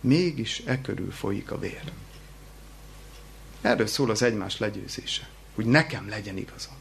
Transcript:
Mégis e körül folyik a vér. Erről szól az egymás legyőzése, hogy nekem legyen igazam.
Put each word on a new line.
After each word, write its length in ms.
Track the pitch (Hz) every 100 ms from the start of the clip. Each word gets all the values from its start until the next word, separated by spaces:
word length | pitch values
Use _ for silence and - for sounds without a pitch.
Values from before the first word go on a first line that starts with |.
Mégis 600 | 123 147 180 143 113 - -
e 140 | 131
körül 300 | 135 - 92
folyik 400 | 92 - 98 -
a 80 | -
vér. 240 | - - - - - - - - - - - - - - - - - - - -
Erről 260 | - 120 107
szól 240 | - 135
az 120 | 107
egymás 360 | 123 110 95 -
legyőzése, 720 | 107 104 101 - - - - - -
hogy 100 | -
nekem 440 | 113 139 156 107 95
legyen 280 | 107 98 95
igazam. 400 | - - - -